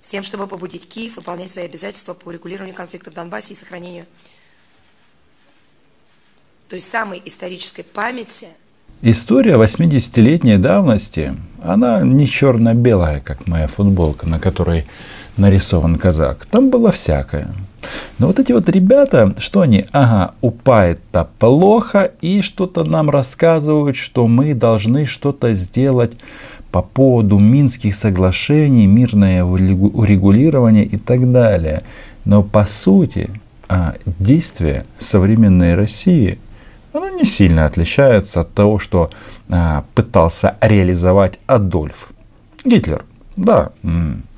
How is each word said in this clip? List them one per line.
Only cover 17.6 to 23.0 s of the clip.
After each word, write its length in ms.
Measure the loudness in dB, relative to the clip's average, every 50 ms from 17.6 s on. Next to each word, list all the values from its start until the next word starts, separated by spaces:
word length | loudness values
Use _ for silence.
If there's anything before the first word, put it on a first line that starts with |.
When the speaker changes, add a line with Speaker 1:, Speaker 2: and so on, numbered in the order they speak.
| -14 -16 _ -20 -18 -16 -16 -16 -16 -18 -4
Speaker 2:
Но 100 | -2 0
вот 120 | 0 2 0
эти 120 | 0 2
вот 160 | 2 0 2
ребята, 680 | 2 2 2 4 4 4 4 4 4 4 2 2 2 0 -4
что 220 | -10 -4 0 0
они? 240 | 2 4 2 2 0 0 0
Ага, 400 | 2 2 2 2 0 0 -2 -6 -4
упа 440 | -4 -4 -4 -2 0 2 4 4 4
это 420 | 2 0 -4 -8 -6 -4 -4 -4 -4 -4 _
плохо, 720 | 2 2 4 4 4 4 2 2 0 0 -2 0 0 -2 -4 _
и 200 | -6 -4 -2 -2
что-то 420 | -4 -4 -6 -8 -8 -6 -4 -4 -4
нам 260 | -2 -2 -2